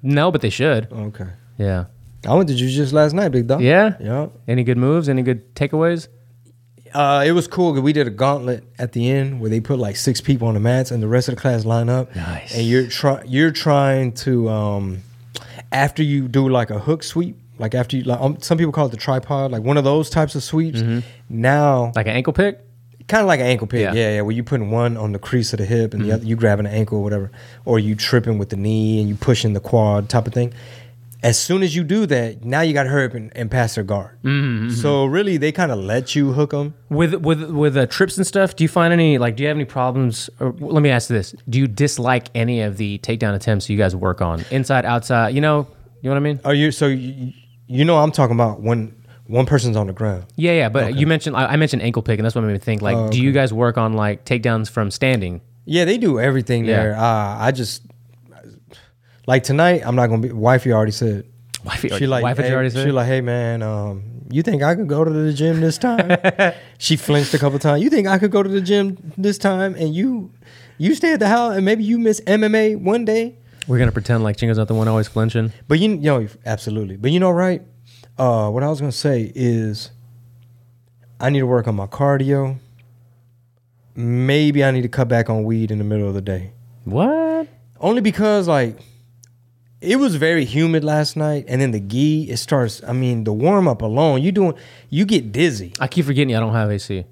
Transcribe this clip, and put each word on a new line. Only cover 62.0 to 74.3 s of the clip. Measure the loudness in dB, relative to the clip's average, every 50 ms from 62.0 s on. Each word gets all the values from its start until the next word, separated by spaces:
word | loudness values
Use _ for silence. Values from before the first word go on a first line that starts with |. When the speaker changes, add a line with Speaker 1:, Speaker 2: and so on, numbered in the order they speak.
| -2 0
Speaker 2:
like, | 0 0 0
Speaker 1:
wifey | 0 0 0 0
Speaker 2:
"Hey," | 0 0
Speaker 1:
already | 0 0 -2
said? | -2 -2 -2
Speaker 2:
she | 0
like, | 0 0 0 0
"Hey, | 0 -2
man, | -2 -2 -2 -2 -2 -2 -4 -4
um, | -4 -4 -4 -4 -6 -6 -8 -10 -12 -14 -14 -16 -14 -4
you | -2 -2
think | 0 0 0 0 2
I | 2 0
could | 0 0 -2
go | 0 0 0
to | 0
the | 2 0 0 0
gym | 0 0 0 2 2 2
this | 2 0 0 0
time?" | -2 -2 0 0 2 2 0 2 2 0 2 2 0 0 0 -4 -14
Speaker 1:
<laughs> | -20 -18 -8
Speaker 2:
She | -2 0 0 0
flinched | 0 0 2 2 2 2 0
a | 0
couple | 0 2 0 0
times. | 0 2 2 2 2
"You | 2
think | 2 2 2 2
I | 2 2
could | 2 2
go | 2 2 0
to | 2
the | 0 -2
gym | 0 2 2 2 2 0 -4 -8 -12 -16 -10 -2
this | -2 -2 -2 0
time | 0 0 0 2 -2 -2 -2
and | -2 -2 -2 0
you, | 0 0 0 -2 -4 -6 -10 -16 -20 -20 -20 -20 -20 -20 -20 -10 -2
you | 0 0 0
stay | 2 2 0 2
at | 2
the | 2 2
house | 2 2 2 0 0
and | 0 2
maybe | 2 2 2 2
you | 0 0 2
miss | 2 2 0 0 0 0
M | 2 2 2
M | 2 2
A | 4 2 2 0
one | 0 0 0 0 0 0
day?" | 0 0 0 -2 -4 -8 -14 _ -20 -18 -16 -4 0
Speaker 1:
We're | 2 2
gonna | 4 2 2
pretend | -2 -2 0 0 0 2
like | 0